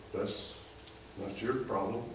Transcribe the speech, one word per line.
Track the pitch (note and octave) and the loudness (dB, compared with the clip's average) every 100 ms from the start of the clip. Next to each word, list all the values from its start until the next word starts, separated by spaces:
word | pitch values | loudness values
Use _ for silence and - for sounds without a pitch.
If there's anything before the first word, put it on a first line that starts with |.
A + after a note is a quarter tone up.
| - | -4
that's | G2 - - - - - - - - - - | 0 2 0 -2 -6 -10 -12 -10 -12 -10 -4
not | G2+ F#2 | -4 0
your | A#2 | 4
problem. | C3 B2 G#2 F#2+ A#2 - | 4 4 4 4 2 -2